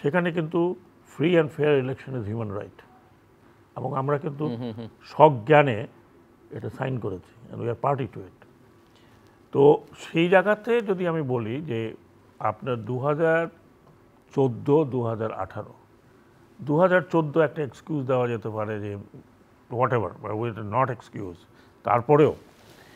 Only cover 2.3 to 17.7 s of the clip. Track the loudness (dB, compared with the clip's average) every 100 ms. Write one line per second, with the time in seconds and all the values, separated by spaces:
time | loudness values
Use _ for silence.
2.3 | -4 -4 -6 -10 -14 -20 -20 -20 _ _
3.3 | _ -20 _ _ -10 -6 -4 -2 -2 -2
4.3 | -6 -6 -6 -8 -10 -14 -16 -12 -4 -2
5.3 | -4 0 0 0 -4 -10 -16 _ _ _
6.3 | _ -18 -12 -12 -8 -8 -6 -8 -10 -14
7.3 | -20 -18 -10 -8 -4 -2 -2 -6 -10 -18
8.3 | -20 -20 -20 -20 _ _ _ -20 -20 -20
9.3 | _ _ 6 6 6 0 -18 -4 0 6
10.3 | 6 6 0 0 0 0 -2 0 -2 0
11.3 | -2 -2 -6 -4 -4 -4 -8 -18 _ -20
12.3 | _ -4 -4 -4 -4 -4 -2 -2 0 2
13.3 | 2 0 -8 _ _ -20 -20 _ _ _
14.3 | 0 0 0 2 4 4 -2 -2 -4 -4
15.3 | -6 -8 -10 -14 -18 _ _ _ -20 _
16.3 | _ _ -12 -2 2 4 4 2 0 2
17.3 | 2 2 0 -8